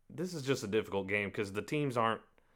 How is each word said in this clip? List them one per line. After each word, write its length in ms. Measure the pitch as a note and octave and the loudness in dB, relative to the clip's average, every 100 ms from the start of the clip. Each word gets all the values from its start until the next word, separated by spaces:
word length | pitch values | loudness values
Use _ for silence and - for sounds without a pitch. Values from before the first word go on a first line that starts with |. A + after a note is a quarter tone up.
| - | -14
this 240 | B2+ F3+ | -8 -6
is 100 | E3 | -2
just 200 | C3 B2+ | 0 0
a 40 | G#2+ | 2
difficult 400 | G#2+ G2 G2 F#2+ | 0 2 0 0
game 220 | G#2 G2 | 2 0
'cause 200 | G#2+ G2+ | 0 -2
the 100 | G2 | -2
teams 360 | G2+ D3+ C#3+ A#2+ | -2 0 0 2
aren't, 240 | A2+ A2 - _ _ | 2 2 -4 _ _